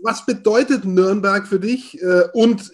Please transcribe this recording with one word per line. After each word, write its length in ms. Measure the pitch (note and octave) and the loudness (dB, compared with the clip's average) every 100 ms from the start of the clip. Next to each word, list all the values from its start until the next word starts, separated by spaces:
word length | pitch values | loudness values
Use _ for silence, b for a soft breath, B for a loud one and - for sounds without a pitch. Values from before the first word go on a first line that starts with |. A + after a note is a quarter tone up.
was 240 | G#3+ A3 - | -6 -4 -6
bedeutet 580 | A#3 G#3+ A3+ C4+ B3+ | -2 0 0 0 -2
Nürnberg 640 | F#3+ F#3 F#3+ G#3 G3 G3 G3 | 0 0 2 0 0 -2 -2
für 120 | F#3+ | -4
dich? 400 | G#3 B3+ - - | -2 -6 -8 -8
Äh, 220 | F3+ F3+ F3 | 0 2 2
und 360 | A#3 A#3 A3+ - | 2 2 2 -6